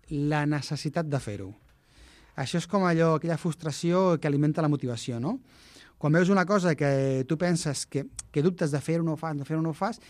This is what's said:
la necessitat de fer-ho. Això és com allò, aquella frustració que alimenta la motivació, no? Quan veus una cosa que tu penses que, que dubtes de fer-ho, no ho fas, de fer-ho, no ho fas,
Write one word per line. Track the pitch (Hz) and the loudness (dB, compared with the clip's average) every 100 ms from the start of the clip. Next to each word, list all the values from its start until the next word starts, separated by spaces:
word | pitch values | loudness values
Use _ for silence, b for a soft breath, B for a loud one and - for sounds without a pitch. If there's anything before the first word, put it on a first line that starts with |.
| - | -8
la | 143 147 151 147 | -2 0 2 0
necessitat | 151 - 147 151 170 160 | -2 -4 -6 -4 -4 -2
de | 143 | -2
fer-ho. | - 101 95 - _ _ b b b b b - | -4 -8 -10 -16 _ _ b b b b b -8
Això | 139 175 | -4 -4
és | - | -2
com | 202 | 0
allò, | 180 165 165 | 2 4 4
aquella | 156 165 156 | 2 0 -2
frustració | 175 147 156 - 170 180 185 160 | -2 -4 -6 -2 0 2 4 2
que | 156 | 2
alimenta | 143 151 156 | 2 2 2
la | 156 | 0
motivació, | 143 127 120 - 117 | 0 -2 -6 -6 -4
no? | 139 262 B B B B B - | -4 -6 B B B B B -4
Quan | 151 | 2
veus | 160 180 | 4 6
una | 196 | 4
cosa | 175 208 175 | 4 2 2
que | 147 143 139 135 131 131 | 2 2 2 2 0 0
tu | 160 | 0
penses | 175 165 151 139 - | 0 0 -2 -6 -6
que, | 139 - - - | -6 -6 -12 -6
que | 147 | 0
dubtes | 160 175 156 | 0 0 -2
de | 139 | -2
fer-ho, | - 165 | -2 -2
no | 165 | -2
ho | 147 | -4
fas, | 160 147 | -6 -6
de | |
fer-ho, | 139 160 | -4 -2
no | 160 | -2
ho | |
fas, | 139 196 233 B | -2 -4 -6 B